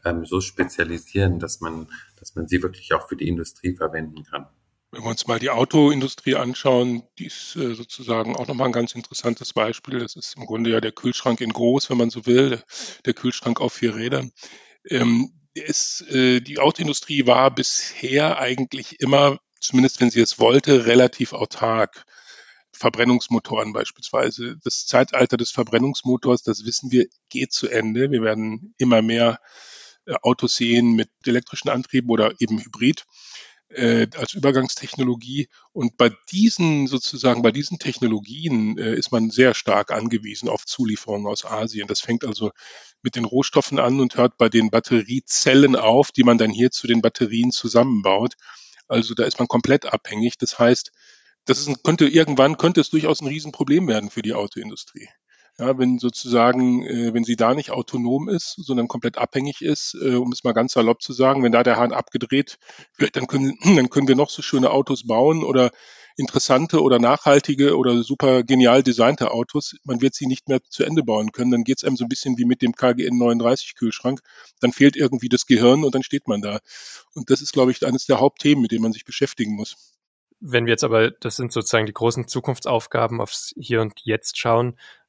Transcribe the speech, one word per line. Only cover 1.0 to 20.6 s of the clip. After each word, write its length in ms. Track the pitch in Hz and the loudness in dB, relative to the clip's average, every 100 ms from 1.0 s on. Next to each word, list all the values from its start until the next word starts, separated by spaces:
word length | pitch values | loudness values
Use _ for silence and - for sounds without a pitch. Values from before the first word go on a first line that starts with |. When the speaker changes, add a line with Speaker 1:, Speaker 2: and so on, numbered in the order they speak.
| - 98 95 87 | -6 -2 0 -2
Speaker 1:
dass 220 | 82 - | -6 -8
man, 300 | 82 82 80 - - _ | -10 -10 -14 -20 -20 _
dass 180 | - | -16
man 140 | - 82 | -12 -4
sie 160 | 90 | -4
wirklich 300 | 90 - - | -4 -10 -6
auch 140 | - - | -6 -4
für 80 | - | -8
die 120 | - | -6
Industrie 480 | 85 80 - 90 90 | -6 -8 -10 -8 -6
verwenden 480 | 78 80 78 76 | -6 -6 -12 -16
kann? 240 | - 73 - _ _ _ _ | -14 -14 -16 _ _ _ _
Speaker 2:
Wenn 120 | 120 | -12
wir 60 | 113 | -10
uns 180 | 110 - | -8 -6
mal 120 | 117 | -6
die 100 | 127 | -2
Autoindustrie 840 | 120 135 160 147 143 131 - 131 135 | -2 2 4 4 4 -4 -6 -2 -2
anschauen, 680 | 123 127 135 123 123 117 - - | -2 -2 2 2 2 -4 -10 -18
die 60 | - | -16
ist, 300 | - - 175 | -16 -14 -8
äh, 160 | 127 | -6
sozusagen 600 | 113 117 - 120 113 113 - | -8 -14 -12 -4 -4 -4 -6
auch 120 | 127 | -6
nochmal 200 | 127 131 | -2 -2
ein 60 | |
ganz 220 | 120 120 120 | -2 -4 -8
interessantes 580 | - - 120 117 - | -14 -8 -6 -6 -10
Beispiel. 460 | - 110 - - 123 | -12 -12 -14 -10 -10
Das 160 | 117 - | -10 -12
ist 220 | - - | -18 -16
im 80 | 107 | -10
Grunde 240 | 113 117 | -6 -4
ja 100 | 113 | -4
der 140 | 110 | -4
Kühlschrank 480 | - 123 - 131 117 | -6 -8 -4 -4 -4
in 100 | 113 | -6
groß, 380 | 113 120 135 - | -2 0 0 -2
wenn 80 | 127 | -2
man 120 | 117 | -2
so 160 | 120 123 | -2 2
will, 380 | 123 139 117 - - - - 127 | 2 2 -2 -10 -16 -16 -6 -6
der 80 | |
Kühlschrank 460 | - 127 - 120 117 | -4 -4 -4 -4 -2
auf 140 | 123 | -4
vier 220 | - 117 107 | -2 -4 -4
Rädern. 360 | 117 135 127 - - - _ _ - | -4 -6 -8 -16 -20 -20 _ _ -4
Ähm, 440 | 131 120 117 135 _ _ - | 0 2 2 0 _ _ -12
der 100 | 156 | -6
ist, 360 | - - - - | -6 -6 -10 -4
äh, 300 | 131 127 123 | 2 4 2
die 200 | 127 147 | -2 0
Autoindustrie 680 | 143 - 156 139 - 143 123 | 0 0 -4 -6 -4 0 4
war 260 | 123 135 | 4 4
bisher 840 | 123 127 - - - 131 139 156 - | 2 -4 -6 -8 -10 -2 0 0 -2
eigentlich 600 | 127 127 127 135 - - | -4 -4 -6 -8 -14 -6
immer, 380 | 135 139 143 135 _ _ | 2 4 4 0 _ _
zumindest 400 | - 127 131 - | -2 2 2 2
wenn 120 | 123 | 2
sie 100 | 117 | 4
es 180 | 113 - | 2 4
wollte, 460 | 117 135 | 4 4